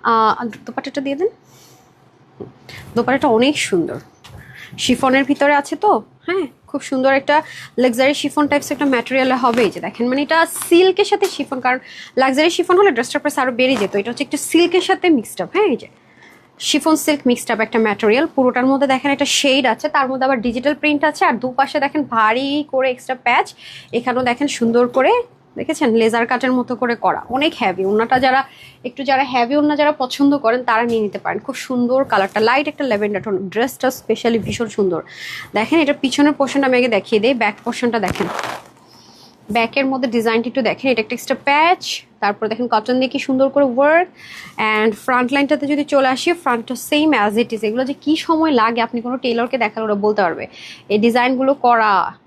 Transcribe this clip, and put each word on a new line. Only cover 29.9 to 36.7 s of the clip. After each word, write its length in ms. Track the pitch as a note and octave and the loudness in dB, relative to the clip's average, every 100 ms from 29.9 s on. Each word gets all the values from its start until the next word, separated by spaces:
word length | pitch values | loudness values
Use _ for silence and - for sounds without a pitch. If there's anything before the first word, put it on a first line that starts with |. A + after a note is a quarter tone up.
| D4+ | 2
পছন্দ 300 | B3+ - C#4+ C#4+ | -4 2 2 4
করেন 160 | A3+ B3 B3 | 0 0 0
তারা 160 | A3+ A#3+ | 0 2
নিয়ে 120 | A3+ G#3 | 0 -2
নিতে 120 | G3 | -4
পারেন। 140 | F3 F3+ - | -6 -6 -8
খুব 80 | - - | -12 -6
সুন্দর 380 | B3+ A#3+ C4 | -2 0 0
কালারটা, 360 | C4+ G#3 G3 G#3 | 2 0 0 0
লাইট 260 | A3 C4 D4+ | 2 2 -2
একটা 120 | D4 C#4 | -4 -2
ল্যাভেন্ডার 320 | G#3 G#3 G#3 | 0 -2 -4
টোন। 140 | A3 F#3+ F#3+ | -4 -6 -4
ড্রেসটা 360 | G3 B3 - - C4+ | -4 -4 -2 -4 -4
specially 420 | - A3 A#3 A#3 G3+ | -6 -2 0 -2 -2
ভীষণ 220 | G3+ A#3 - | -6 -6 0
সুন্দর। 240 | F#3+ E3 - - - - - - | 0 -2 -6 -16 -14 -14 -6 -4
দেখেন, 200 | - E4 | 2 2
এটার 140 | C#4+ D4 | 2 0
পিছনের 320 | C4+ C4+ C#4+ D4 | -2 2 2 2
পোর্শনটা 280 | C4+ C4+ | -2 0
আমি 80 | C4+ | 2